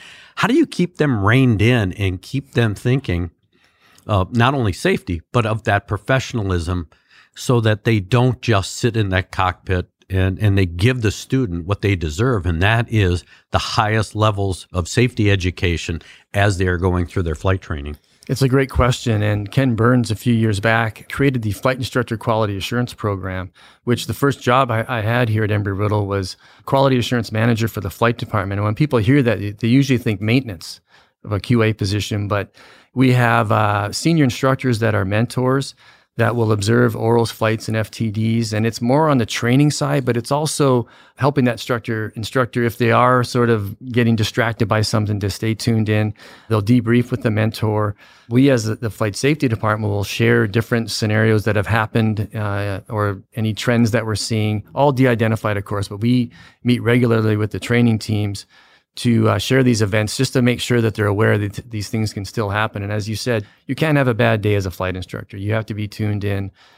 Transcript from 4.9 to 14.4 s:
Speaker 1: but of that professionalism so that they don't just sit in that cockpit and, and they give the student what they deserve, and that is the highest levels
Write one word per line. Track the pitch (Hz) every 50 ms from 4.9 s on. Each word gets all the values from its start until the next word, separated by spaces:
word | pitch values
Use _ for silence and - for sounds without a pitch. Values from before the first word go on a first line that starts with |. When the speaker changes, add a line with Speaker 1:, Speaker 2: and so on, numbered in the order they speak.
| 196 - - - 87 80 - _
Speaker 1:
but | - 123 110
of | 107 110 107 -
that | 110 101 101 -
professionalism | - 110 - - - 131 131 - - - 117 98 95 90 85 80 85 90 90 78 - _ _ _ _ _ - _ _ _
so | - - - 127 117
that | 110 110 110 104 -
they | 120 113 104
don't | 90 90 131 120 123 127 113 -
just | - 120 107 95 90 - -
sit | - - 117 107
in | 113 104 95
that | 92 92 - -
cockpit | - - 92 92 87 - _ - 92 90 90 - _ _ _ -
and, | 95 92 92 95 92 82
and | 104 101 98
they | 98 98
give | 85 85 87 95 123 131 123
the | 110 101
student | - - - - 135 131 127 87 85 85 80
what | 92 101 -
they | - 101 101
deserve, | 85 82 78 76 90 117 135 120 98 80
and | 92 82 80
that | 92 104 113 117 117 -
is | 113 107 98 90 90 87 - _ - _ _ _
the | - 90
highest | - - - 120 110 107 110 110 104 - -
levels | 107 107 107 101 101